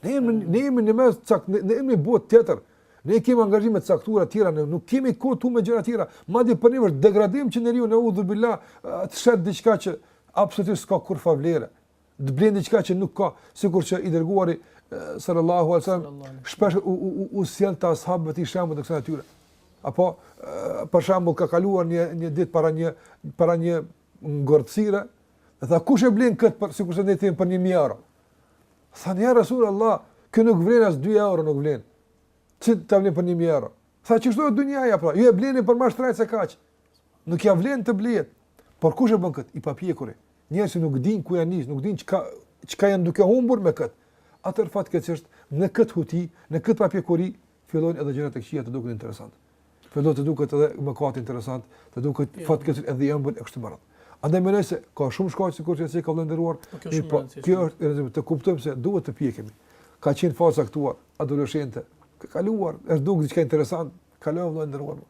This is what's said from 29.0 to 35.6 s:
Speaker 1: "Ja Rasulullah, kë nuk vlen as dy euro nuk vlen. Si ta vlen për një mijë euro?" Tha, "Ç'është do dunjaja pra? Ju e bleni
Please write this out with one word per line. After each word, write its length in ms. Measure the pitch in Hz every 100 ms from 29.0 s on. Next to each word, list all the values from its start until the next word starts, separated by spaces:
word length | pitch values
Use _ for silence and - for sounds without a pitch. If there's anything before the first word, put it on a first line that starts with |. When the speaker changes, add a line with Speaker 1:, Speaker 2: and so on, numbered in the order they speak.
| 180
Speaker 1:
"Ja 200 | 185 233
Rasulullah, 680 | 240 196 254 220 196 220 196 - _ _
kë 120 | -
nuk 140 | 226 190
vlen 200 | 170 240
as 140 | 214 147
dy 200 | 160 214
euro 260 | 208 175
nuk 140 | 156 143
vlen. 260 | 147 131 - _ _ _ _ _ _ _
Si 140 | - 220 160
ta 100 | 202
vlen 140 | 196
për 100 | 165
një 120 | 175 170
mijë 180 | 170
euro?" 180 | 147 - _ _ _
Tha, 120 | - 226
"Ç'është 200 | 233 220
do 140 | 302
dunjaja 480 | 214 277 277 254 196
pra? 160 | 165 160
Ju 120 | 240
e 20 |
bleni 300 | 190 269 254